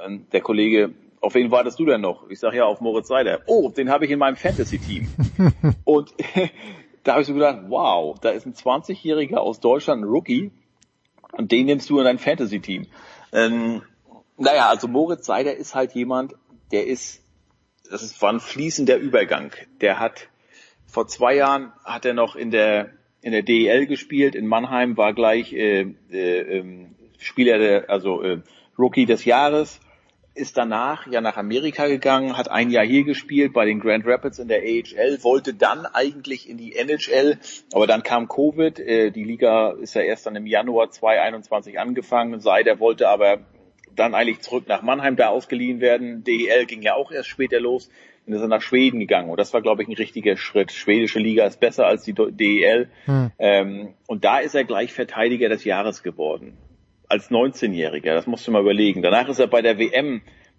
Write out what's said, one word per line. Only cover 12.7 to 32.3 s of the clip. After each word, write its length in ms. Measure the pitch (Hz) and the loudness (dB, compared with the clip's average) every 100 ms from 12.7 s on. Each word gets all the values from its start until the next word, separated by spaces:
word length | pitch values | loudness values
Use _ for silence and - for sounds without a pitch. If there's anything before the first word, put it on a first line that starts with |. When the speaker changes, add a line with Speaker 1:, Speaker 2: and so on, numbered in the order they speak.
| 92 - - - - - | -10 -10 -20 -20 -20 -4
Speaker 1:
Ähm, 480 | 113 113 117 117 113 - _ _ 117 _ - | 2 2 2 -2 -6 -10 _ _ -20 _ -2
naja, 320 | 135 147 117 | 2 4 4
also 180 | 110 120 | 2 0
Moritz 380 | 127 165 170 - | 0 0 -2 -4
Seider 280 | 104 139 | -2 -2
ist 220 | - 151 135 | -4 -8 -4
halt 160 | 131 | -4
jemand, 420 | 123 123 127 135 - _ _ _ | -4 -4 -4 -6 -12 _ _ _
der 160 | 104 104 | -4 -2
ist, 340 | 123 - - _ _ _ _ _ _ _ | -6 -8 -20 _ _ _ _ _ _ _
das 140 | 98 | -12
ist, 180 | 113 - | -12 -2
war 100 | - | -2
ein 80 | 117 | -2
fließender 560 | - - 156 156 131 127 | -8 -10 -8 -2 0 0
Übergang. 540 | 135 120 95 78 71 - - _ | 2 -2 0 -4 -6 -18 -20 _
Der 180 | 104 95 | -2 0
hat, 280 | 113 - - _ _ _ _ _ _ | -4 -8 -20 _ _ _ _ _ _
vor 200 | - 113 | -6 -6
zwei 280 | - 123 139 | 0 2 4
Jahren 360 | 139 139 127 _ - | 2 0 -4 _ -14
hat 200 | 117 123 | -6 -4
er 80 | |
noch 220 | 120 113 147 | 0 -2 -2
in 160 | 120 | -2
der, 380 | 107 107 104 104 _ _ _ | 2 2 2 -4 _ _ _
in 100 | - | -4
der 120 | 110 | -4
D 220 | 104 117 110 | 2 2 4
E 20 | |
L 180 | 123 143 | 2 0
gespielt, 480 | 139 - 139 139 113 | -6 -4 0 0 0
in 120 | 110 | -2
Mannheim, 500 | 113 123 127 123 113 | -2 -2 -2 -2 0
war 160 | 107 | 0
gleich, 400 | 104 113 113 117 | 2 2 2 -2
äh, 280 | - 107 98 95 - _ | -4 0 0 -2 -10 _
äh, 460 | 92 90 90 80 95 | -4 -2 -2 -4 -8
ähm, 380 | 92 90 90 _ _ _ | -8 -18 -20 _ _ _
Spieler 400 | - - 123 110 | -10 0 2 4
der, 300 | 107 101 - | 4 2 0
also, 340 | 101 95 87 | -2 -2 -2
äh, 180 | 92 87 - _ _ - | -2 -6 -8 _ _ 0
Rookie 260 | 123 135 120 | 0 2 2
des 180 | 113 | 2
Jahres, 560 | 117 120 147 151 151 - _ _ _ _ _ | 4 2 4 0 -2 -10 _ _ _ _ _
ist 240 | 139 135 131 | -12 -6 -4
danach 500 | 117 110 131 151 135 | -2 -2 -4 -6 -4
ja 120 | 120 | -4
nach 160 | 113 104 | -2 -6
Amerika 520 | 104 120 151 143 147 | -4 -4 -4 -2 -2
gegangen, 500 | 135 135 131 135 | 0 2 2 0